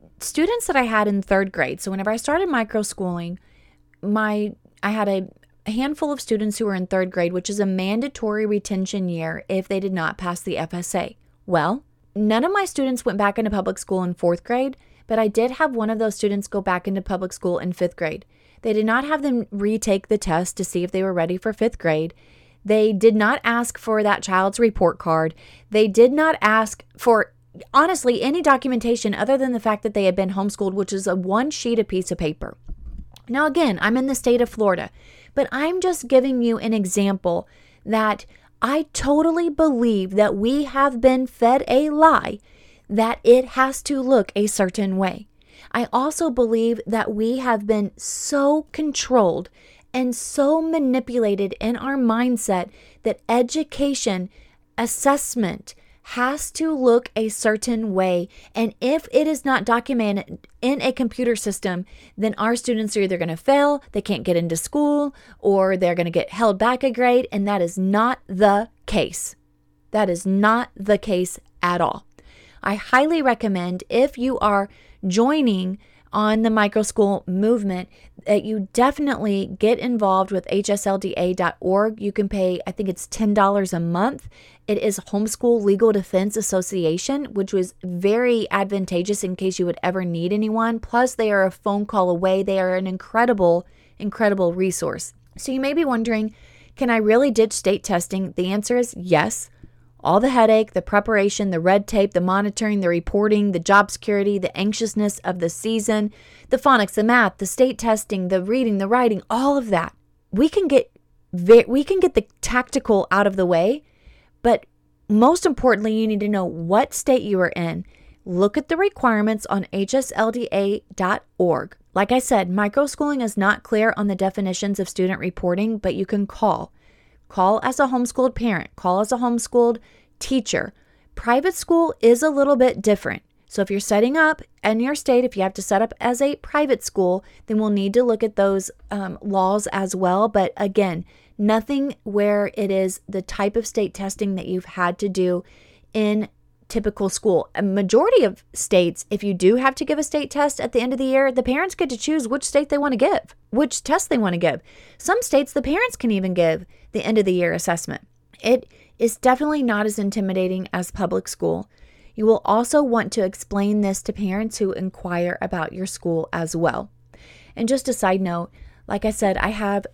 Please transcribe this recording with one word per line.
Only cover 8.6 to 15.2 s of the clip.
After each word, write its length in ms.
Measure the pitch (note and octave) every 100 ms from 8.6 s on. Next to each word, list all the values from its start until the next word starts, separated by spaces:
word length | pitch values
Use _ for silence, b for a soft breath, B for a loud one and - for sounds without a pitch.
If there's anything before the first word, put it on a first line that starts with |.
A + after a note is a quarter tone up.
| - F#3+ F#3+ G3+ F3+
year 360 | E3+ D#3+ E3 -
if 180 | F#3+ F#3+
they 140 | F#3+
did 120 | G3
not 240 | F#3 D#3+ -
pass 240 | F3+ F3
the 160 | - E3+
F 160 | E3
S 220 | F3 F3
A. 220 | F#3+ - - _ _
Well, 380 | - E3+ D#3 B3 - _ _
none 300 | G3+ G#3+ A3
of 80 | D#4+
my 120 | G4+
students 400 | F#4+ - C4 B3+
went 140 | A#3+ G3+
back 200 | G3+ G3+
into 120 | A3
public 280 | G3+ F#3+ F#3+
school 240 | - F#3+
in 120 | F3+
fourth 300 | F3+ F3 F3
grade, 320 | - A#3+ C4+ C4+ b b b
but 120 |
I 100 | A3